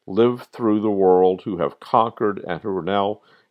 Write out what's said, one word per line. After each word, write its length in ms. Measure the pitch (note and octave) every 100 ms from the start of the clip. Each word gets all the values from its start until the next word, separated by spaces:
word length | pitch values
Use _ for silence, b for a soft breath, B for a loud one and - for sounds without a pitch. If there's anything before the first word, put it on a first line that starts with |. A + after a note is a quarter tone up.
| -
lived 440 | F#2+ A#2+ B2 -
through 300 | - A#2 G#2+
the 80 | G#2+
world, 540 | G2+ F#2+ F2+ F#2 F#2
who 140 | - F2
have 220 | D2+ -
conquered, 640 | - A#2+ A2+ - G#2+ G2 -
and 120 | E2+
who 140 | A2 F#2+
are 60 |
now 400 | E2 G2+ G2 G#2 b b b